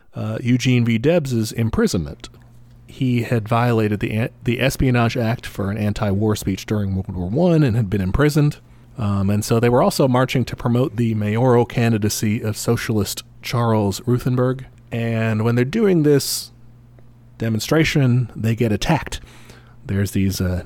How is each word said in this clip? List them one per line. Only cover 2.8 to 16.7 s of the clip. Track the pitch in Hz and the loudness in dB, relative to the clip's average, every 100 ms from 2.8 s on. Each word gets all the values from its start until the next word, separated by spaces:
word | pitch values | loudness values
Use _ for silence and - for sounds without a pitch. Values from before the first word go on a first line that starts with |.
| - | -16
He | - 127 123 | -4 -2 0
had | 113 117 104 | 0 -2 0
violated | 117 120 113 107 104 | 0 2 2 0 0
the | 113 | -2
an-, | 107 117 - | -2 -4 -4
the | 123 117 | -4 0
Espionage | 131 - 131 123 117 131 | 0 0 0 2 0 0
Act | 110 120 - | -2 -4 -6
for | - 98 | -6 -4
an | 107 | -2
anti-war | 104 104 104 98 110 104 | -2 -2 -2 0 0 0
speech | - 95 - | -2 -6 -4
during | 107 101 95 | -4 -2 -4
World | 95 90 | -4 -6
War | 90 | -4
One | 123 180 160 | 0 2 4
and | 143 110 | 2 2
had | 101 | 0
been | 101 | -2
imprisoned. | 92 98 147 147 147 - - - - - | 0 0 2 2 0 -2 -10 -20 -18 -6
Um, | 107 101 98 | -2 0 0
and | 104 - | 0 0
so | 117 | 2
they | 120 | 4
were | 123 | 4
also | 190 - 139 | 2 2 2
marching | 123 127 135 117 | 2 2 0 -2
to | - | -4
promote | 123 117 127 107 | 0 0 0 0
the | 117 107 | -2 0
mayoral | 104 110 131 120 117 | -2 0 4 4 2
candidacy | - 117 113 104 - 107 110 | 0 2 2 0 -2 -2 -2
of | 107 104 | -2 -4
socialist | - 117 - 107 98 - - - | -2 -2 0 -2 -2 -6 -12 -16
Charles | - 123 117 110 101 95 | -6 -2 0 2 0 -2
Ruthenberg. | - 123 135 127 127 131 127 - - | -2 -2 0 0 0 -2 -8 -20 -10
And | 120 117 113 113 110 113 | -4 -2 0 0 0 2
when | 120 | 2
they're | |
doing | 127 220 208 175 | 0 2 2 4
this | 147 143 - - - - - | 4 4 2 -6 -10 -18 -20